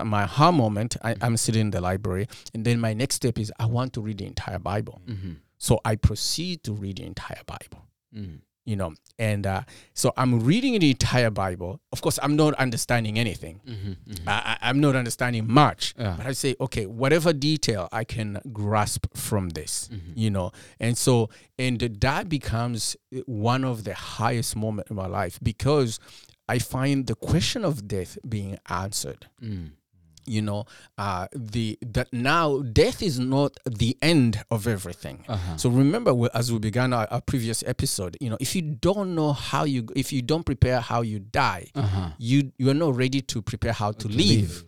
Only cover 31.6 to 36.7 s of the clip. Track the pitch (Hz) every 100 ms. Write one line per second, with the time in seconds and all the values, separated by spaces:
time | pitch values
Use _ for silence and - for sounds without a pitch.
31.6 | 113 - 123 110 127 120 127 165 156 143
32.6 | 131 110 202 247 208 127 127 135 139 -
33.6 | - 110 117 - 156 165 123 104 - 117
34.6 | 107 104 92 87 76 69 - 107 87 80
35.6 | 127 123 139 214 220 123 117 117 120 113
36.6 | 107